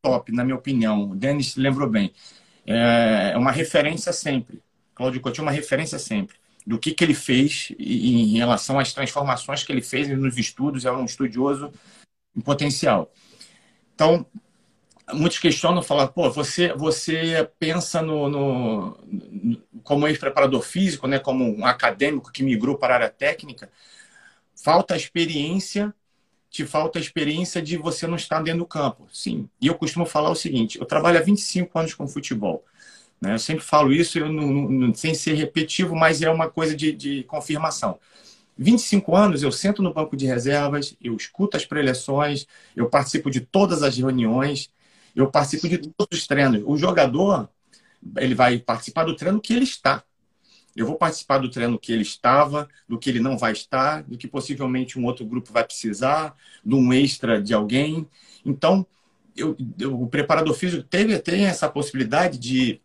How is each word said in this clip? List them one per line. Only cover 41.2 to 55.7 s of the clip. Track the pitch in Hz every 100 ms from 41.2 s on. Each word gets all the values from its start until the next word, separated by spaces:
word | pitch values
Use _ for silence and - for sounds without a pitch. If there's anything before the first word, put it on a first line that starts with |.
| - - 196 -
as |
preleções, | - 151 135 123 - 139 147 143 - - - -
eu | 117
participo | 143 135 - 139
de | 131
todas | 123 196 196 165
as | 143 120
reuniões, | 127 127 113 120 143 135 - _ _ _ _
eu | - 139
participo | 151 139 160 175
de | 170
todos | 151 - 208 165
os | -
treinos. | 143 139 110
O | 107 147
jogador, | 175 175 135 127 196 175 107 _ _ _ _ _ - -
ele | 127
vai | 123 127 127
participar | - 117 - -
do | 165 156
treino | 160 208
que | -
ele | 233
está. | 262 - 135 139 _ _ _ _ _ _ _ -
Eu | 113
vou | -
participar | 165 - - 139
do | 127
treino | 120 120 113
que | -
ele | 113
estava, | 101 - 123 135 147 147 147 _ _
do | 117
que | 135
ele | 120
não | 127 127
vai | 113
estar, | 107 - 131 135 156
do | 143 120
que | 123
possivelmente | 143 135 139 131 127 127 131
um |
outro | 120 123
grupo | 110 123 120
vai | -
precisar, | -